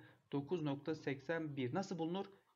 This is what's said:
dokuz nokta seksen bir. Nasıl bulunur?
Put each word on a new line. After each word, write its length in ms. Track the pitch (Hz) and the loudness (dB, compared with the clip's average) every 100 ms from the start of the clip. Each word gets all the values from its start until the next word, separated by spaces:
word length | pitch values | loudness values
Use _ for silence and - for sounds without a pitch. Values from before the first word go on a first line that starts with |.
| - - _ | -8 -20 _
dokuz 320 | 143 139 180 | -2 2 2
nokta 320 | 151 143 165 156 | 2 0 0 -2
seksen 640 | - 135 - 165 156 139 | 0 -2 0 0 0 0
bir. 160 | 123 | 2
Nasıl 240 | 165 190 175 | 2 0 0
bulunur? 280 | 165 185 196 - _ | 0 0 -2 -10 _